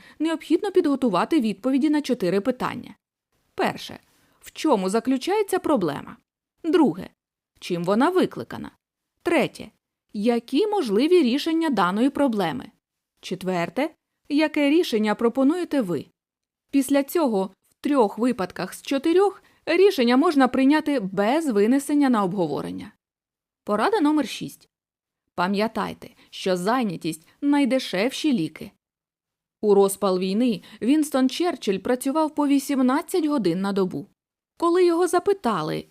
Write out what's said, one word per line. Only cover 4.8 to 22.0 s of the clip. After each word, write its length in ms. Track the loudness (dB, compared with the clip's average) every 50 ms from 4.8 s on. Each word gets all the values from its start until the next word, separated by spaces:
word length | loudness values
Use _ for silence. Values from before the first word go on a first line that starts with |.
| 2 0
заключається 720 | -2 0 0 0 -2 -2 -2 -2 0 0 0 -2 -2 -2
проблема? 580 | 0 0 0 0 0 -4 -6 -8 -12 -14 -18 -20 _ _ _ _ _ _ _ _ -4
Друге. 460 | 0 2 4 4 2 2 -2 -10 -16 -18 _ _ _ _ _ _ _ _ _
Чим 240 | -8 -6 -6 -4 -2
вона 260 | 0 2 2 2 2
викликана? 600 | 2 2 0 0 -2 -8 -12 -12 -12 -14 -14 -14 -18 _ _ _ _ _ _ _ _ _ _
Третє. 460 | 0 0 0 0 -2 -4 -12 -18 -18 _ _ _ _ _ _ _ _ -8
Які 540 | -2 0 0 0 0 -4 -2 -2 0 0
можливі 540 | 0 0 -2 -2 0 0 0 2 4 4 4
рішення 480 | 4 2 0 0 -2 -2 -2 0 0 0
даної 400 | 0 0 0 0 0 0 0 0
проблеми? 640 | 2 0 0 0 0 0 -2 -2 -4 -6 -10 -14 _ _ _ _ _ _ _ _ _ _
Четверте. 680 | -12 -12 -10 -8 -6 -4 -4 -4 -4 -4 -4 -4 -4 -4 -6 _ _ _ _ _ _ _
Яке 400 | 0 0 0 0 0 0 2 2
рішення 460 | 2 2 2 0 -2 -2 0 -2 -2
пропонуєте 680 | 0 0 0 0 2 2 2 2 0 -2 -2 -2 -2
ви? 240 | -2 -2 -4 -6 -8 -12 _ _ _ _ _ _ _ _ _ _ _ _
Після 320 | 0 0 0 2 0 0 0
цього 460 | 0 0 0 0 2 0 0 -2 -4 -8 _ _ _
в 40 | _ _
трьох 360 | -4 0 2 2 2 2 0
випадках 560 | -2 -2 -2 0 -2 -4 -6 -6 -8 -8 -8 -10
з 80 | -14
чотирьох 600 | -6 -4 -4 -2 0 2 2 4 2 2 0 -6 _ _ _ _ _
рішення 520 | -2 2 4 4 4 4 4 2 4 4
можна 300 | 4 4 4 4 4 2
прийняти 520 | 4 2 2 4 4 4 2 2 -2 -2 -2
без 500 | -4 -4 -2 -2 0 0 0 0 0 0
винесення 600 | 0 2 2 4 2 0 0 0 0 2